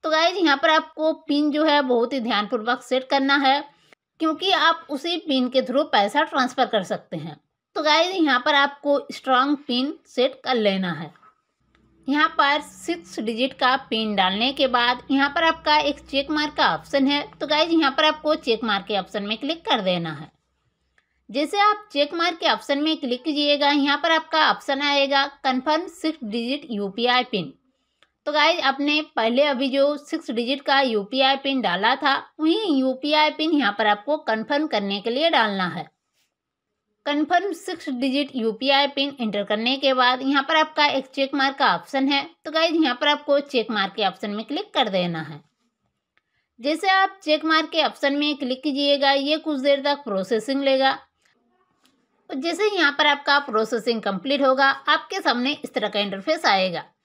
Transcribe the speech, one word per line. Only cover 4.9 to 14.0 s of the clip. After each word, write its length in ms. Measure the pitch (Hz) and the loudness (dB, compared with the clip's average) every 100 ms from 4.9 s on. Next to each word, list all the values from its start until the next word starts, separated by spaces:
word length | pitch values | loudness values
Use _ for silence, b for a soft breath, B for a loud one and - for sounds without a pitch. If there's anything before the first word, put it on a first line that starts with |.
| 277 339 349 | -8 -4 -6
पिन 320 | 330 262 247 | -2 0 2
के 120 | 262 | 0
through 220 | 247 254 | 0 -2
पैसा 400 | 320 233 202 285 | 2 2 2 0
ट्रांसफर 420 | 311 311 254 - | 0 0 -2 0
कर 180 | 247 214 | 0 0
सकते 340 | 175 196 _ 165 | -2 -8 _ -12
हैं। 240 | 156 147 _ _ _ | -12 -16 _ _ _
तो 80 | - | -4
गाइज, 320 | 302 311 349 | 2 2 2
यहाँ 260 | 381 311 254 | 2 2 2
पर 100 | 294 | 2
आपको 520 | 285 277 285 294 285 - | 2 2 -2 0 0 -2
स्ट्रॉन्ग 460 | - 262 254 277 285 | -10 0 2 2 -2
पिन 420 | - 247 277 - | -2 -4 -4 -8
सेट 360 | _ - 262 - | _ -2 -2 -2
कर 120 | - | -2
लेना 360 | 254 208 190 185 | 0 2 0 -4
है। 220 | 151 156 _ _ _ _ _ _ _ _ _ - | -6 -10 _ _ _ _ _ _ _ _ _ -2
यहाँ 200 | 294 320 | 0 2
पर 320 | 320 277 294 | 2 2 2
सिक्स 580 | 294 - - 339 - - | -4 -12 -8 -8 -8 -8
डिजिट 340 | 226 226 262 | -6 -2 -4
का 220 | - 254 | 0 0
पिन 400 | 262 - 220 | 0 -2 -4